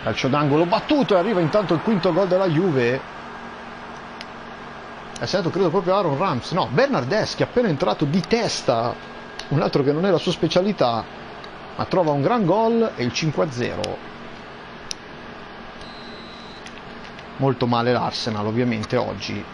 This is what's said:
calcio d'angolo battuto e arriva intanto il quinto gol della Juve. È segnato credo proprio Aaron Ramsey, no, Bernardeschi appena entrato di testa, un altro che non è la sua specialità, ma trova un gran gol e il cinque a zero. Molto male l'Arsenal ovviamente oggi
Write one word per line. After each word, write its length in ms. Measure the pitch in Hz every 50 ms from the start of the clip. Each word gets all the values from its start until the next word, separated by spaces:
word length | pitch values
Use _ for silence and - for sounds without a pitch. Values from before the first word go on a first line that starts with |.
| -
calcio 240 | 113 110 - -
d'angolo 380 | 135 131 147 147 147 139 151 175
battuto 500 | 175 214 214 - - 302 294 240 - 202
e 20 |
arriva 220 | 180 175 220 226 180
intanto 340 | 170 147 170 208 208 156 175
il 80 | 156
quinto 300 | - 214 226 185 156 190
gol 160 | 165 165 202
della 200 | 185 180 185 196
Juve. 680 | 190 151 151 190 190 147 131 120 117 123 131 - - - - - - - - - - - - - - - - - - - - - - - - - - - - - - - - - - - - - - - - - - -
È 80 | - 127
segnato 240 | - - 190 190 160
credo 200 | 123 175 196 170
proprio 260 | 147 196 180 170 185
Aaron 220 | 202 202 165 139
Ramsey, 400 | 135 185 196 156 120 - - -
no, 100 | 185 151 113
Bernardeschi 720 | 120 156 262 285 254 165 127 127 185 220 180 - - - 139
appena 240 | - - 240 247
entrato 380 | 214 151 131 - 208 208 - 156
di 160 | 139 147 196
testa, 840 | 165 - 226 233 220 175 - - - - 127 113 117 120 - - - - - - - - - - - -
un 120 | 143 143
altro 220 | 208 - - 156 135
che 80 | 135
non 140 | 143 156 180
è 60 | 202
la 60 | 180
sua 140 | 147 - 185
specialità, 720 | 165 - - 160 - 180 185 208 196 - 139 123 117 110 101 - - - - - - - - - - - - - -
ma 100 | - -
trova 260 | - - 185 175 156
un 100 | 147 143
gran 240 | 135 170 233 247 208
gol 460 | 156 180 214 226 226 233 233 226 220 -
e 80 | - 123
il 80 | 123
cinque 340 | 123 - - 156 139 185 185
a 60 | 165
zero. 460 | 127 120 120 104 90 90 95 95 95 - - - - - - - - - - - - - - - - - - - - - - - - - - - - - - - - - - - - - - - - - - - - - - - - - - - - - - - - - - - - - - - - - - - -
Molto 280 | - 131 135 127 - 131
male 240 | 120 120 117 117 123
l'Arsenal 540 | 123 113 95 - - - - 120 110 104 104
ovviamente 500 | 107 110 117 123 123 117 110 110 - -
oggi 480 | 123 107 104 101 98 - - 104 101 - -